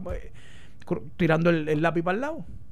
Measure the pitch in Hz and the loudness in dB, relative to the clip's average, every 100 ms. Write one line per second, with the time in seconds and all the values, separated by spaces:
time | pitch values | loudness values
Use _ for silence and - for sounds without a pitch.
0 | 180 - - - - - - - - 170 | -2 -8 -8 -10 -10 -10 -10 -10 -4 -4
1 | - - 170 160 170 170 151 151 165 165 | -4 2 4 6 6 4 4 2 2 2
2 | 170 190 277 311 - - - | 0 0 -2 -6 -8 -10 -10